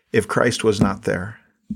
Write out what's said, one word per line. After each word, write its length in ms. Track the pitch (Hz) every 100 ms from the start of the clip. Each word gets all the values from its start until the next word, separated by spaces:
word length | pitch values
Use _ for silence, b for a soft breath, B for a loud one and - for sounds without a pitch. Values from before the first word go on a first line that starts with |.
| B
if 160 | 117 -
Christ 340 | - 120 -
was 180 | 110 104
not 220 | 101 98
there?" 380 | - 98 92 - _ _ -